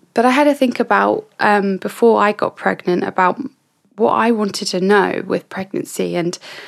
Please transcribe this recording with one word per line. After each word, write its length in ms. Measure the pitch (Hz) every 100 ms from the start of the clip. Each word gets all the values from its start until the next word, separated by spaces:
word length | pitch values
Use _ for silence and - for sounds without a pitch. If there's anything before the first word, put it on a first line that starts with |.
| _
But 120 | - 240
I 60 |
had 120 | 254
to 100 | 294
think 280 | 285 262 -
about, 440 | 240 202 202 214 - -
um, 380 | 214 208 196 190
before 420 | 208 - 233 214
I 140 | 208
got 240 | 208 - -
pregnant, 480 | 196 185 - 180 196
about 340 | 190 185 - - _ _ _ _ -
what 160 | 226
I 200 | - 226
wanted 340 | 226 208 185 202
to 160 | 185
know 420 | 190 208 180 - 190
with 220 | 185 -
pregnancy. 720 | - 190 180 - - 185 175
And 200 | 170 185 - -